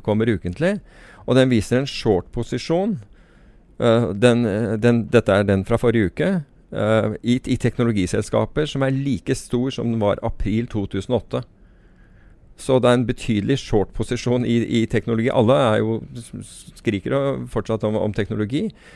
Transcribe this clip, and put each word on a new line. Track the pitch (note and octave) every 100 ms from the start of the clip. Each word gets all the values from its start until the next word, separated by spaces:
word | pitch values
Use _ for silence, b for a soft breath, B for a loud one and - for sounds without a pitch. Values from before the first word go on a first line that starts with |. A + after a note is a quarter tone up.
kommer | - G#2+ A2+
ukentlig, | G2 F2+ F2 E3+ G3+ B B B B -
og | B2+
den | C3
viser | A#2 G2+ B2
en | C#3
short-posisjon. | - A#2+ F#2 - A#2+ A#2 B2 - E3 G3+ D#3+ - b b b b b _ -
Eh, | A#2+ A2+ G#2 G2+
den, | B2 A#2 A#2
eh, | G2+ A2+ A2
den, | A#2 A#2 G#2
dette | A#2+ G#2+
er | G2 G2+
den | G2
fra | F#2 A#2
forrige | A#2+ A2+ F#2
uke, | - D#3 F#3 C#3+ - _
eh, | G#2 G#2+ A2 G#2+ G#2+
i, | A#2 B2+
i | - B2
teknologiselskaper | B2 - A#2+ G#2 F2+ G#2 G#2 A2+ A2 - D3+
som | C#3
er | C3+ C3+
like | C#3 G#2 - C3
stor | - B2 C3 B2+
som | A#2
den | A2+
var | G#2 G2 A#2
april | - G#2 A2 A#2+
to | G#2+ G2
tusen | G2 -
og | A#2
åtte. | - B2 - b b b b b b b b b b -
Så | - C3
det | B2
er | B2
en |
betydelig | A#2 B2 - G#2 F2+ C3+
short-posisjon | - A2 F#2 - A2+ A#2+ B2 B2 A#2
i, | A#2 A2+ A#2
i | A2+
teknologi. | A2+ A#2 A2+ A#2+
Alle | C3+ A2 C#3+
er | B2+ A2
jo | A2 A2+ - B2+
s-, | - -
s-, | - - - -
skriker | - G2+ -
jo | C#3 C#3 B2+ B2
fortsatt | A#2 G#2 A2+
om, | A2 G#2+
om | G2+ G#2
teknologi, | G2+ G#2+ G#2 C#3 G#3+ B B